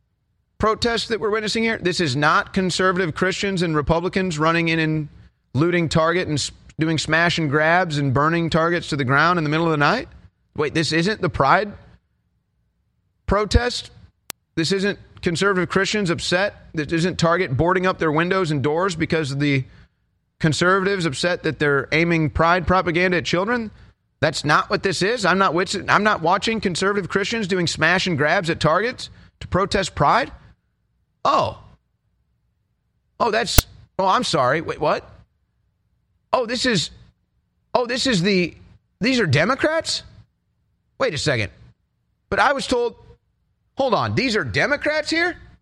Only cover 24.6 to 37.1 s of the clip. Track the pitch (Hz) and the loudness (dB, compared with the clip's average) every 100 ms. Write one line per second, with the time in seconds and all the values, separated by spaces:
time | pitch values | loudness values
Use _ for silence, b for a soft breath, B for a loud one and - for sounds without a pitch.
24.6 | - 196 196 - 190 247 180 185 190 160 | 0 -2 -2 -2 -2 0 0 2 2 0
25.6 | 196 196 127 156 214 190 160 196 226 220 | -2 -4 0 2 2 0 0 0 0 -2
26.6 | 196 160 190 202 170 196 202 226 185 185 | -4 -2 -2 -2 -2 -4 -2 -4 -2 -2
27.6 | 165 - 160 185 185 143 147 190 165 160 | -2 0 2 2 0 0 0 0 -2 0
28.6 | 151 170 233 233 - b b - - 208 | 2 2 0 -6 -14 b b -18 -4 -2
29.6 | 196 202 190 - 147 214 - - - _ | 0 -2 -4 0 2 2 0 -10 -20 _
30.6 | _ _ _ _ _ _ - 294 - - | _ _ _ _ _ _ 0 0 0 -6
31.6 | - _ _ _ _ _ _ _ _ _ | -20 _ _ _ _ _ _ _ _ _
32.6 | _ _ _ _ _ - 233 214 247 - | _ _ _ _ _ -4 0 0 2 2
33.6 | - - - - 190 226 - 156 127 160 | 0 -10 -14 -2 2 2 0 0 0 0
34.6 | 156 135 151 - - - _ _ _ _ | -4 -2 0 -2 -4 -20 _ _ _ _
35.6 | _ _ _ _ _ _ - 254 226 247 | _ _ _ _ _ _ -4 -2 -2 -2
36.6 | 254 196 - - - | 0 0 -2 -12 -20